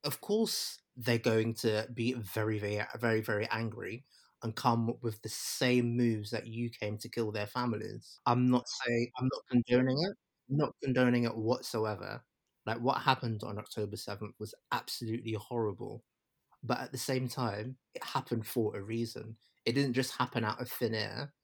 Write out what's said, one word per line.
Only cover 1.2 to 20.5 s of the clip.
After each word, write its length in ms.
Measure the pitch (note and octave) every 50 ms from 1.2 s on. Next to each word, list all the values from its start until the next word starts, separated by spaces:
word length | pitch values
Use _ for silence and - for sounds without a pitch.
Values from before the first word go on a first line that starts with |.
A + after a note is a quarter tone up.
| - B2 A2+ A2+ A2 A2+ A2+
to 300 | - - A2+ G#2+ G#2+ A2 -
be 220 | A#2+ A2+ A2+ A#2 B2+
very, 440 | A#2+ A2 F#2+ - A2+ G#2+ A2 A2 G#2
very, 240 | G#2 G2+ G#2 G#2 - - - A2+
very, 220 | A#2+ A#2 A2+ A2
very 280 | A2 - A2 G#2 A2 -
angry 540 | A2 A2 A#2 A2 G#2 A2 G2 F#2 G#2 B2+ - _ _ _ - _ _ _
and 140 | - A2+ G#2+
come 380 | - - C3 A#2 A#2+ A2+ A2+ A#2+ -
with 200 | - A#2 A2 -
the 60 | - G#2
same 680 | - - - - - - C3+ B2+ B2 B2 A#2+ A#2+ A#2
moves 340 | A#2+ A#2+ A#2 A2 G#2+ G#2 G#2
that 160 | A2+ A2+ -
you 240 | A#2 A2+ A2+ A#2+ A#2
came 280 | A2+ - G#2+ G#2 G#2+ G#2+
to 100 | - -
kill 240 | - A#2+ A2+ G#2+
their 140 | G#2 G#2+ G#2
families. 760 | G2+ - B2 B2 B2 A2+ - - G2+ G#2 - - - - - _
I'm 240 | B2+ A#2+ B2 B2+ B2+
not 160 | B2 B2 A#2+ -
saying, 420 | - - C3 A#2+ A#2+ A#2 A#2+ B2 _ B2+
I'm 100 | B2+ C3
not 120 | - - - _
condoning 480 | B2+ B2 A#2 - B2 B2+ B2+ C3 B2+ C#3+
it. 140 | E3+ G3 - _ _ _ _ _ _ -
I'm 60 | C#3
not 180 | D3 D3+ - - _
condoning 420 | - C#3 B2+ B2+ B2+ B2 B2 A#2+ A#2+
it 120 | A#2 -
whatsoever. 880 | A2+ A2 A2+ B2+ B2+ - - - A2+ A2 G#2+ G#2 G2 G2 G2+ G#2+ A#2+ _ _ _ _ _ _ _ _ _
Like, 140 | G#2+ A2+ A#2
what 220 | A#2 B2+ C3+ -
happened 400 | - - C3 - - A#2 A2 G#2+
on 160 | A2 G#2+ G#2 G2+
October 380 | - - - A2+ G#2+ G2+ G#2
seventh 380 | - - - G2+ G2 G#2+ G2+ - _
was 160 | G#2+ A2 - _ _ _
absolutely 600 | B2 A#2+ - - - - B2 A2 A2+ A#2 - A2+
horrible. 720 | A2 G2+ G2+ - B2+ A#2+ A2+ G#2 G2 G#2 - - D#3+ B2+ _ _ _ _ _ _ _ _ _ _ _ _
But 180 | - A#2 A#2+ -
at 120 | C3 A#2
the 60 | C3+ B2
same 300 | - - C3 B2+ B2+ A#2+
time, 480 | - - B2+ A2+ G2 G#2 A2 B2+ C3 _ _ _ _
it 100 | - -
happened 420 | - - C3+ B2 - A#2+ A2+ A2
for 300 | - - B2 A2 G#2 -
a 60 | G2+
reason. 540 | G2 G#2+ A2+ A#2 A#2 A#2 - - - A2 A2 _ _ _ _ _ _
It 80 | A#2
didn't 220 | A#2 C#3 C#3+ C#3 A#2+
just 220 | B2+ B2+ - -
happen 280 | - B2+ - - A#2+ A2
out 160 | G#2+